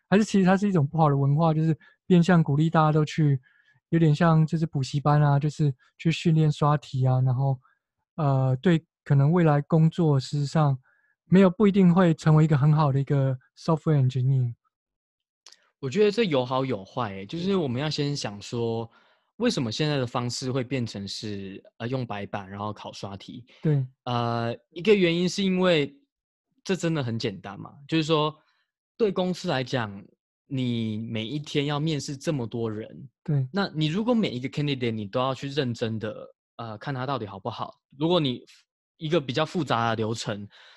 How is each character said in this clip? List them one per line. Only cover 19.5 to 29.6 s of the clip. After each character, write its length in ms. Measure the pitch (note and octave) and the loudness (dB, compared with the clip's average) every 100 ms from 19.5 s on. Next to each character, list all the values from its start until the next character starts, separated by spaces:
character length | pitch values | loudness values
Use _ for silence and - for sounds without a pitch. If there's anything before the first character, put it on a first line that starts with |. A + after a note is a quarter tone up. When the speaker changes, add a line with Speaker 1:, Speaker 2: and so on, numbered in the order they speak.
| F3+ | -2
Speaker 2:
么 100 | A#2 | -4
现 180 | - D#3 | -4 -2
在 80 | C#3+ | -2
的 80 | A#2+ | -2
方 240 | B2+ A#2+ | -4 -6
式 220 | - C3 | -6 -6
会 120 | C3 | -6
变 220 | A#2+ C3+ A2+ | -4 -4 -6
成 220 | G2+ G2 | -8 -12
是， 540 | - G#2+ G2+ F#2+ G2 - _ | -10 -10 -10 -12 -16 -20 _
呃， 100 | A#2 | -8
用 180 | C3 A#2+ | -6 -6
白 180 | G2+ G2+ | -10 -10
板， 200 | G#2+ F#2+ | -10 -12
然 120 | G2+ | -10
后 120 | G#2 | -10
考 220 | G2+ - | -10 -14
刷 240 | - G#2 G2 | -14 -14 -14
题？ 260 | - B2 A#2 _ | -16 -20 -20 _
Speaker 1:
对。 200 | D#3+ C#3+ B2+ - | 0 0 -2 -8
Speaker 2:
呃， 520 | - A#2+ A#2 A#2 A#2 A#2+ _ | -6 -4 -4 -4 -6 -8 _
一 120 | D#3+ | -4
个 100 | F3 | 2
原 200 | G#3 F3 | 4 4
因 140 | E3+ F3+ | 2 -2
是 160 | - | -2
因 160 | F#3+ F#3 | -2 0
为 380 | F#3 E3 C#3 - _ _ _ _ _ _ | 2 2 0 -6 _ _ _ _ _ _
这 120 | - F#3 | -6 -4
真 180 | E3 | -2
的 100 | D#3+ | -2
很 140 | A#2+ A2+ | -4 -4
简 180 | A#2 F#2+ | -6 -8
单 180 | G2+ G2+ | -14 -16
嘛， 140 | G#2+ D3 C#3+ | -18 -20 -4
就 100 | D#3+ | -4
是 60 | |
说 320 | D3+ D#3 D3+ - _ _ _ _ _ _ | 0 0 0 -6 _ _ _ _ _ _
对 160 | G#3+ | -2
公 220 | F#3+ F#3 | 0 -2
司 160 | F3 F#3 | -4 -2
来 140 | C3 | -2